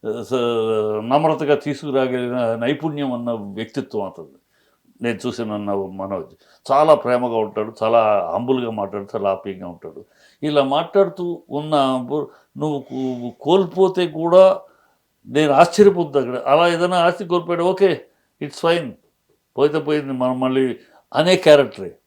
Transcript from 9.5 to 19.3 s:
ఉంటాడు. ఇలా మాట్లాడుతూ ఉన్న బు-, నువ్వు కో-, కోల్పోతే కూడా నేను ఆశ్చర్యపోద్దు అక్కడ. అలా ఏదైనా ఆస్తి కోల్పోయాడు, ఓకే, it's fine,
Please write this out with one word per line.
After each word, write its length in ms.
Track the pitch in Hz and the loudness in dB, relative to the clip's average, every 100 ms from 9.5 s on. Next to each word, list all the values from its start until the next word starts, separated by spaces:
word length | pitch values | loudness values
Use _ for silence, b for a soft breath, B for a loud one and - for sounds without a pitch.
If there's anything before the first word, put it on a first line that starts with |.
| 92 90 | -12 -14
ఉంటాడు. 380 | 85 82 - - b b b | -14 -18 -18 -20 b b b
ఇలా 200 | 151 147 | -2 0
మాట్లాడుతూ 760 | 135 143 170 202 190 - 175 170 _ | 0 -2 0 0 0 -2 -8 -8 _
ఉన్న 500 | 139 156 151 135 131 | -10 -2 0 0 -2
బు-, 260 | 123 151 139 b b - | -4 -6 -6 b b -8
నువ్వు 220 | 151 143 | -6 -6
కో-, 520 | 131 131 131 123 120 - | -8 -8 -6 -6 -10 -8
కోల్పోతే 680 | - 185 180 170 190 185 175 | 0 2 2 2 0 2 -4
కూడా 520 | 156 170 180 190 196 b b b b _ _ - | -4 4 8 8 4 b b b b _ _ -4
నేను 240 | 131 151 | 0 4
ఆశ్చర్యపోద్దు 680 | 139 170 - 196 175 156 139 | 6 4 8 6 6 0 0
అక్కడ. 180 | 123 123 127 | -2 -4 2
అలా 200 | 147 175 | 4 4
ఏదైనా 300 | 170 175 180 | 2 0 2
ఆస్తి 280 | 170 170 185 | 2 0 -2
కోల్పోయాడు, 380 | 175 170 175 | -2 -2 -2
ఓకే, 420 | 175 185 196 156 - _ _ _ | -2 2 2 0 -8 _ _ _
it's 120 | 147 - | -14 -4
fine, 340 | 165 170 131 - _ _ _ | 0 0 -2 -14 _ _ _